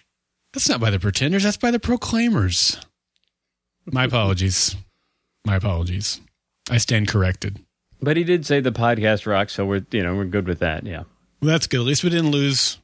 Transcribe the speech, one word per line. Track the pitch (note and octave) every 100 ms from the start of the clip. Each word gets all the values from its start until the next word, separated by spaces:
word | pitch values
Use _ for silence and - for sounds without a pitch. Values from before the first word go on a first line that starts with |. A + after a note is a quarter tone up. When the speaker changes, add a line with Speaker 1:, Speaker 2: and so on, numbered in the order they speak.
| _ _ _ _ _
Speaker 1:
That's | C4+ -
not | D#3
by | A2+
the | G2
Pretenders. | G2+ - C#3 G3
That's | G3+ G3+
by | A#3+
the | A#3+
Proclaimers. | - A#3+ - A3+ A#3+ F#3 F#2 F2 - - - _ _ _ _ _ _ _ _ _ -
My | B2+
apologies. | B2+ A#2+ G2+ F#2 F#2+ F2+ - - - _ _ _ _ _ G#2+
My | F#2+
apologies. | F2 E2+ F2 F#2 G#2 - - _ _ _ -
I | A#2
stand | - A2 G2+
corrected. | G#2+ F#2 F#2 - G2 - _ _ _
Speaker 2:
But | C3+ D#3+
he |
did | E3+ F3
say | D3 C#3+
the | B2+
podcast | A#2 A#2 A#2 A2 G#2+ A2
rocks, | G2 G#2
so | -
we're, | G2 G2 F#2+
you | A2+
know, | F2
we're | G2
good | F#2 G2+ F2+
with | E2+
that. | E2+ D#2+
Yeah. | F2+ E2 D#2 _ _ _
Speaker 1:
Well, | D3+
that's | D#3+ -
good. | C3
At | A#2+
least | C#3+
we | F3
didn't | E3+ D#3
lose | C#3+ C#3 C3 - -